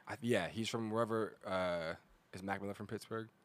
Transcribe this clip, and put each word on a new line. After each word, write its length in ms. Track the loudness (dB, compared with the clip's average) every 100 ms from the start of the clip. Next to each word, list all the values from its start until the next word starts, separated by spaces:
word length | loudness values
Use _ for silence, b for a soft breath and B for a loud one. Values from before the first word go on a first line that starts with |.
| -8
I, 100 | -2
yeah, 280 | 4 4 4
he's 200 | 0 0
from 220 | 0 2
wherever, 460 | 2 2 2 0 -4 -2
uh, 480 | 2 2 2 0 -4 -10 -20 _
is 100 | -6
Mac 180 | -4 -2
Miller 140 | -4
from 120 | -6 -6
Pittsburgh? 420 | -8 -4 -6 -6 -12